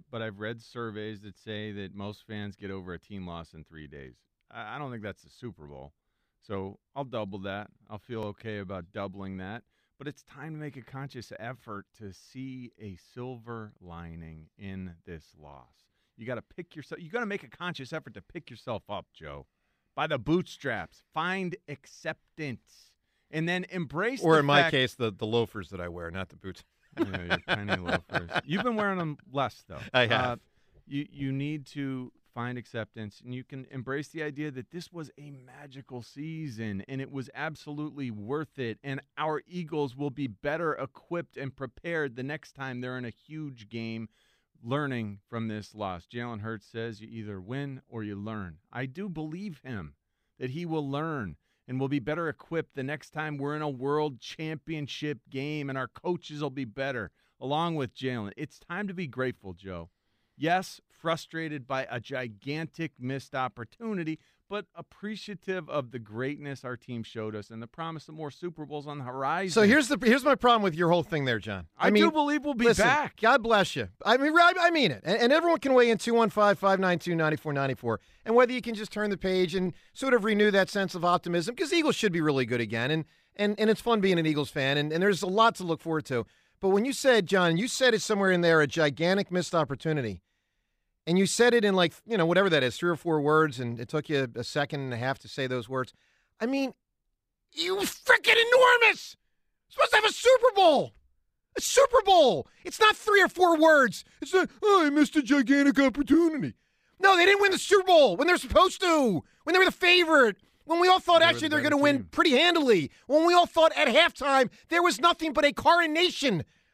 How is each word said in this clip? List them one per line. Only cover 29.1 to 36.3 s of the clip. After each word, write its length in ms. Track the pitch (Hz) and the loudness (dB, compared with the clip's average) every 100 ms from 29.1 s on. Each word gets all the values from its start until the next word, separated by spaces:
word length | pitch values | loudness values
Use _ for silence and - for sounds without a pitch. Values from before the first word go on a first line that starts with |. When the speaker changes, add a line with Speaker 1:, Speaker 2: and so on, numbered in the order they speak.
| 143 _ | -10 _
Speaker 1:
less, 320 | 135 127 - - | -6 -6 -8 -18
though. 120 | 76 - | -16 -4
Speaker 2:
I 120 | 127 117 | 0 2
have. 260 | 110 123 | 0 0
Speaker 1:
Uh, 20 | 120 _ _ _ _ - | -6 _ _ _ _ -12
you, 220 | 139 147 | -10 -10
you 200 | 139 135 | -10 -8
need 340 | 135 143 151 135 | -6 -8 -10 -12
to 440 | 147 139 131 123 - _ 120 | -10 -8 -8 -12 -18 _ -10
find 220 | 120 123 | -10 -10
acceptance, 640 | 113 117 104 113 107 - | -10 -10 -10 -12 -14 -14
and 100 | 123 | -14
you 100 | 127 | -14
can 220 | 123 135 131 | -14 -16 -14
embrace 380 | 135 123 139 147 | -12 -8 -10 -10
the 120 | 156 | -10
idea 300 | 156 139 151 | -10 -8 -10
that 180 | 127 - | -10 -14
this 200 | 175 165 | -16 -16
was 180 | 170 151 - | -16 -16 -18
a 120 | 147 | -20
magical 680 | 139 123 139 147 131 - 127 | -20 -20 -20 -20 -20 -16 -16
season, 800 | 110 139 156 | -16 -14 -12